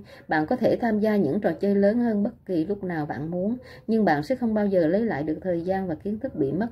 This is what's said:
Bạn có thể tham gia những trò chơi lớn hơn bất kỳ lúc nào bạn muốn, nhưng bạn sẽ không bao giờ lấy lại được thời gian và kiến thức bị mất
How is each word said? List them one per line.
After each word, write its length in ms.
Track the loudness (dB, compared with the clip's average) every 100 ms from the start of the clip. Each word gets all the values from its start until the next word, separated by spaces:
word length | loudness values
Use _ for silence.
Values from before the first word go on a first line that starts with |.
| -6 -16 -2
Bạn 180 | 0 0
có 100 | 2
thể 200 | 2 2
tham 240 | 0 0
gia 160 | 2 2
những 240 | 2 2
trò 120 | 0
chơi 220 | 0 2
lớn 240 | 4 4 4
hơn 240 | 0 0
bất 240 | -2 -4 -4
kỳ 180 | -2
lúc 200 | -2 -4
nào 220 | -4 -4 -4
bạn 240 | -6 -4
muốn, 260 | -2 -2 -4 -10 -12 -2
nhưng 180 | 2
bạn 180 | 4 2
sẽ 120 | 0
không 200 | -2 0
bao 120 | 2 2
giờ 200 | 4 4
lấy 180 | 2
lại 180 | 0 -2
được 160 | -2 -4
thời 180 | -2 -2
gian 260 | 0 -2 -2
và 80 |
kiến 240 | -6 -6 -6
thức 160 | -6
bị 180 | -2 -2
mất 160 | -2 -4